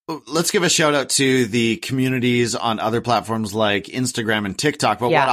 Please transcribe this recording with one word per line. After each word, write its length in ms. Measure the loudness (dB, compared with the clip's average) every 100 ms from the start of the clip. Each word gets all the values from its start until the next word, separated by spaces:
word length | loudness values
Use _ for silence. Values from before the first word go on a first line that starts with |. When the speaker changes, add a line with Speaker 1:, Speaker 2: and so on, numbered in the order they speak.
| -12 -12 -4
Speaker 1:
let's 240 | -2 0
give 120 | 2
a 60 | 2
shout 260 | 2 2
out 160 | 2 0
to 360 | 2 2 4 2
the 300 | 2 0 -2
communities 760 | -4 -2 0 0 0 2 0
on 260 | -2 -2 -2
other 200 | -2 -2
platforms 540 | 0 -2 0 -4 -4
like 300 | 0 0 0
Instagram 640 | -2 -6 -4 -4 -2 -2 -2
and 120 | -2
TikTok. 400 | -2 0 0 0
But 100 | 2
Speaker 2:
Yeah. 160 | 2
Speaker 1:
what 60 | 2